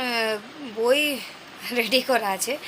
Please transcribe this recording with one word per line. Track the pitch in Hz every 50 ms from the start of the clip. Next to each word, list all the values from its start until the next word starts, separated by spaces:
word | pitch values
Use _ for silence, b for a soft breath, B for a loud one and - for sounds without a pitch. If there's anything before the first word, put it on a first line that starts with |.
আহ, | 254 247 233 226 226 220 214 208 214 233 - 311 285 240 202
বই | 226 226 240 269 294 302 294 277 226 B B B - - - - - - -
রেডি | 240 247 226 208 254 254
করা | 247 - 254 233 214 202
আছে, | 190 190 - 226 269 311 B